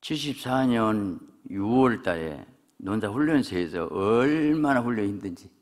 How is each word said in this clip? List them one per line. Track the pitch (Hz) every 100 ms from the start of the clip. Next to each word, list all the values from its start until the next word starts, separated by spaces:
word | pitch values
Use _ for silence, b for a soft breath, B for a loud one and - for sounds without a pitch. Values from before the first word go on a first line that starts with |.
칠십사 | - 156 147 135 127 131 131
년 | 117 110 107 101 82 - - -
유월 | 95 101 123 131 110
달에 | - 85 80 73 - _ _ _
논사 | 92 107 104
훈련소에서 | 107 151 156 123 92 87 90 82
얼마나 | 90 98 113 131 156 151 156 151 135
훈련이 | 120 117 101
힘든지 | 101 98 85 - _